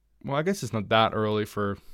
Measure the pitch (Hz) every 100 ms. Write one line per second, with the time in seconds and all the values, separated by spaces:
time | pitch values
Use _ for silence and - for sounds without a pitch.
0 | _ _ 135 143 170 196 123 110 95 113
1 | 110 110 107 107 107 104 101 98 -